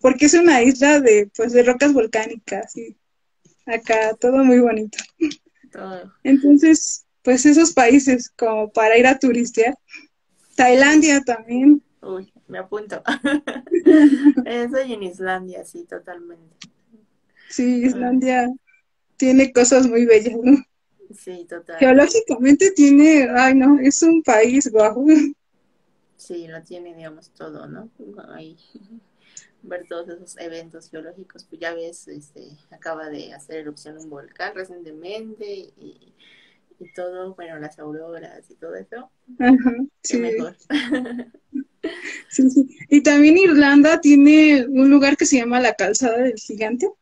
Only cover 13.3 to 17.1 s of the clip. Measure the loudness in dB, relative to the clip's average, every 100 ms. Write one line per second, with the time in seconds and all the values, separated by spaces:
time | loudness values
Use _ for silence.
13.3 | -6 -8 -16 -6 -2 2 4 4 4 0
14.3 | 0 -6 -8 -6 -6 -8 -10 -12 -12 -10
15.3 | -8 -10 -18 -20 -20 -20 -20 -20 -20 -20
16.3 | -20 _ _ -20 _ _ _ _